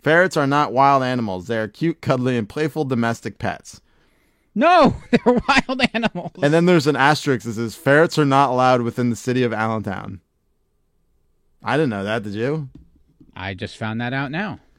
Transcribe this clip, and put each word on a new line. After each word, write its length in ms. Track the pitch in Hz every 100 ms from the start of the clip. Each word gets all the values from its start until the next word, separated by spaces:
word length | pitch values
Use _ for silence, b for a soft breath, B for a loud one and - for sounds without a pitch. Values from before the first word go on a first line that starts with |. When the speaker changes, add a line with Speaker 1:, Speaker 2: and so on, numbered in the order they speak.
Speaker 1:
Ferrets 340 | 143 165 185 160
are 100 | 139
not 260 | 143 135
wild 300 | 120 139 139
animals. 440 | 127 127 110 92 92
They 120 | 113
are 100 | 107
cute, 320 | - 165 -
cuddly, 360 | - 131 123 123
and 120 | 104
playful 360 | 147 156 156
domestic 540 | 139 123 117 117 113 -
pets. 420 | 104 - - - _ _ _ _ _ _ _
Speaker 2:
No, 420 | 202 311 359 269 -
<laughs> 80 | -
they're 300 | 240 - 247 -
wild 340 | 269 262 254 247
animals. 380 | 226 226 180 165 -
Speaker 1:
And 100 | 143
then 140 | 160 175
there's 200 | 175 139
an 100 | 131
asterisk 480 | 139 151 147 127 110
that 60 |
says, 200 | 107 117 -
"Ferrets 420 | - 143 165 -
are 60 |
not 260 | 143 135 139
allowed 320 | 127 127 127
within 280 | 117 117 123
the 60 | 107
city 260 | - 123
of 100 | 123
Allentown." 680 | 107 110 110 104 95 104 95 _ _ _ _ _ _ _ _ _ _ _ _ _ _
I 140 | 110 135
didn't 140 | 151
know 140 | 101
that, 180 | 98 113
did 100 | 104
you? 340 | 101 123 156 135 - - _ _ _ _ -
Speaker 2:
I 180 | 92
just 220 | 95 107 -
found 240 | 110 113
that 120 | 120
out 180 | 131 139
now. 300 | 156 208 - _